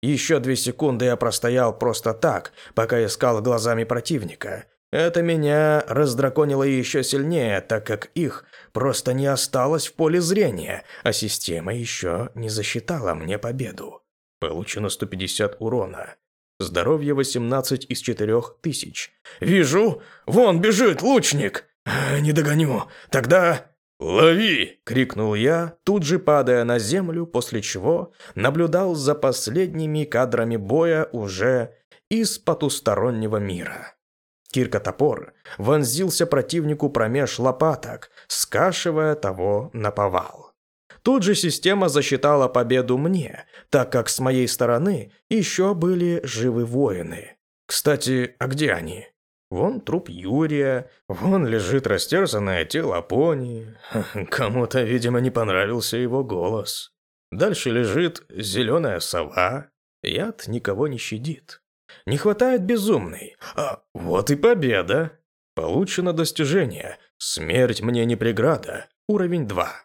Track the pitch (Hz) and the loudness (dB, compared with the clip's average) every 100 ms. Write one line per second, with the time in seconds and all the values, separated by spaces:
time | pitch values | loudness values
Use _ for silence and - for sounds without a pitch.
0 | 131 143 - 156 123 127 - 120 147 120 | 0 -2 2 0 2 -2 -2 -2 0 2
1 | 123 120 120 107 120 123 120 101 123 107 | 0 2 0 0 0 2 2 2 -2 0
2 | - 113 165 104 - - - - 113 123 | -2 0 0 0 -6 -20 -8 -2 0 2
3 | 110 - 131 117 110 120 113 117 113 120 | 0 0 2 2 2 0 2 0 0 -2
4 | - 156 92 - - - - _ _ 139 | -2 -4 -4 -10 -10 -10 -14 _ _ 0
5 | 170 175 170 165 147 147 151 151 - 120 | 2 2 2 2 2 4 4 2 2 0
6 | 151 120 139 131 147 135 139 135 123 143 | 2 2 0 2 2 2 2 2 0 -2
7 | 127 139 143 170 120 98 - 110 104 104 | 0 0 0 0 0 0 0 -4 -2 -6
8 | - - 156 - - - - - 131 123 | -6 -4 -4 -4 -16 -20 -10 -2 -2 0
9 | - 127 139 135 - 135 127 156 - - | -2 0 0 0 0 0 2 0 -4 0
10 | 160 175 165 196 196 92 76 - - - | 2 2 2 2 2 0 -6 -10 -10 -4
11 | - 107 107 - - 85 82 117 117 - | -2 -2 -2 -6 -4 -6 -4 -6 -6 -6
12 | 90 85 117 - 113 107 104 117 - 170 | -4 -4 -4 -8 -6 -4 -4 -4 -4 -4
13 | 104 80 80 104 117 131 120 - 104 - | -2 -4 -4 -6 -6 -6 -8 -8 -14 -16
14 | _ _ _ _ 80 80 98 - 104 - | _ _ _ _ -6 -6 -6 -6 -6 -4
15 | 98 92 92 - 104 - 110 123 95 92 | -6 -6 -6 -2 -2 -2 -4 -2 -4 -8
16 | - - _ _ _ _ 95 85 90 156 | -14 -16 _ _ _ _ -4 0 2 2
17 | 143 139 135 127 117 135 131 131 - 123 | 2 0 0 0 -2 -2 0 -4 -4 -8
18 | - 117 104 113 120 - 170 139 - - | -4 -2 0 0 0 -8 -6 -6 -8 -10
19 | - _ - - - 190 147 165 220 165 | -12 _ -20 -6 2 4 4 4 2 0
20 | - - - 190 240 170 202 202 240 143 | -10 -18 0 6 6 6 4 4 4 4
21 | 180 269 147 147 104 - - _ - 117 | 4 4 4 0 -2 -4 -14 _ -6 -2
22 | 135 143 147 151 147 147 160 117 - - | 0 0 2 2 2 4 2 0 -6 -14
23 | - 139 120 175 175 147 - _ _ _ | -2 -2 4 6 6 2 -4 _ _ _
24 | 76 95 156 170 220 143 90 - - 117 | 0 6 6 6 4 2 -2 -6 -4 0
25 | 127 131 110 104 120 165 170 170 - 202 | 0 0 -2 2 2 2 -2 -6 0 0
26 | 147 175 - 147 123 123 117 120 104 170 | 2 0 4 4 6 4 4 0 2 -2
27 | 180 165 170 123 117 117 101 98 101 170 | -2 -4 -2 -4 -2 -6 -6 -4 0 0
28 | 180 _ - - 110 151 170 175 190 165 | -2 _ -14 -2 0 2 2 2 0 0
29 | 135 147 139 120 - 135 185 156 156 151 | 0 2 0 0 -2 -2 -2 -2 -2 -2
30 | 147 113 127 113 117 117 98 139 170 160 | 0 0 0 0 0 -2 0 2 2 2
31 | 156 120 104 92 113 127 117 - _ - | -2 -4 -6 0 2 2 0 -8 _ -20
32 | _ 220 220 - - 165 147 - - 101 | _ 0 0 -2 -2 0 0 0 0 2
33 | 113 117 110 107 101 90 - - - - | 0 0 -2 -2 -2 -6 -10 -12 -16 -20
34 | _ _ _ _ _ 131 123 104 95 - | _ _ _ _ _ -2 0 -2 -4 0
35 | 143 117 - _ - - 104 147 135 135 | 0 0 -8 _ -20 -6 2 2 2 -2
36 | 185 - 170 139 123 165 151 147 147 127 | -2 0 2 2 0 -2 0 0 0 0
37 | 110 127 135 - 123 127 160 139 - - | 0 0 -2 0 0 2 0 0 -6 -14
38 | - - - - - 104 175 175 175 156 | -16 -20 -8 -6 -4 0 0 2 -2 0
39 | 156 151 101 95 92 104 123 120 107 104 | 0 0 -4 -2 0 0 -2 -4 -4 0
40 | 101 90 - - - _ _ _ _ - | 0 0 -4 -16 -20 _ _ _ _ -4
41 | - 262 185 208 175 - 185 202 185 143 | 2 4 4 2 0 0 0 2 2 2
42 | 131 135 147 147 131 127 117 127 123 127 | 0 2 4 4 4 2 2 2 2 0
43 | 156 190 135 - - - - 147 123 123 | 2 -2 -4 -10 -20 -20 0 2 2 0
44 | 113 - 131 131 123 - 120 120 175 180 | 0 -2 0 2 0 0 2 2 2 -2
45 | - _ _ 220 180 - 185 196 170 185 | -6 _ _ -2 0 2 0 2 0 2
46 | 175 170 - 110 123 117 117 123 139 92 | 2 0 -4 -2 0 0 0 2 0 0
47 | 82 85 - - _ _ _ - - 147 | -6 -12 -16 -20 _ _ _ -2 0 0
48 | - 131 123 - 131 135 151 87 82 - | 0 0 -2 -4 -6 -2 -2 -2 -4 -10
49 | - _ _ _ _ 90 160 254 - 160 | -16 _ _ _ _ -2 -2 -2 -4 -6
50 | - 90 92 127 160 147 135 127 127 _ | -6 -12 -2 0 0 0 0 0 -4 _
51 | _ 90 - 196 139 110 92 135 123 98 | _ -4 2 2 2 0 2 0 2 0
52 | - 175 196 110 101 92 80 151 160 87 | 2 0 2 0 0 -2 -2 -2 -2 -2
53 | 85 101 160 151 123 117 110 110 - 113 | -2 2 2 2 -4 -10 -12 -20 -8 -6
54 | 98 107 90 - 117 123 117 131 113 123 | -4 -8 -6 -2 -2 0 0 0 0 0
55 | 117 123 127 123 110 92 101 120 113 113 | 0 0 0 0 0 2 0 -2 -2 -2
56 | 123 127 127 92 87 110 95 - - _ | -2 -2 -2 -2 -2 -2 -4 -8 -12 _
57 | _ _ _ 90 190 190 - 117 117 101 | _ _ _ -2 0 0 0 0 2 2
58 | 175 165 _ - 104 95 117 151 151 90 | 0 -4 _ -10 -6 -2 0 0 0 -4
59 | - 90 76 82 90 131 143 _ _ _ | -4 -4 -4 0 0 -2 -10 _ _ _
60 | - 90 202 - - 113 107 98 151 127 | -6 -4 -4 -8 -8 -6 -4 -2 -4 -4
61 | - 107 135 156 _ - _ _ _ - | -8 -8 -8 -10 _ -20 _ _ _ -18
62 | - 147 214 208 247 254 185 233 202 170 | -4 -2 0 2 2 2 2 0 2 0
63 | 90 - - - - - 143 - _ 85 | 0 -10 -16 -18 -12 -6 -6 -6 _ -10
64 | 85 87 98 143 147 233 139 104 87 120 | -2 0 2 2 4 4 2 0 2 0
65 | 160 _ _ _ _ - 80 101 190 - | -2 _ _ _ _ -6 -2 0 0 -2
66 | 180 160 160 - 147 180 143 87 - - | -2 0 -2 0 0 2 0 -4 -12 -14
67 | _ _ - - 78 101 123 110 107 120 | _ _ -8 -6 0 2 4 2 -2 0
68 | 117 117 110 107 123 156 - - - _ | 0 2 0 2 2 0 -4 -12 -12 _
69 | _ 208 180 175 123 90 - - | _ 0 2 -2 -2 -2 -2 -4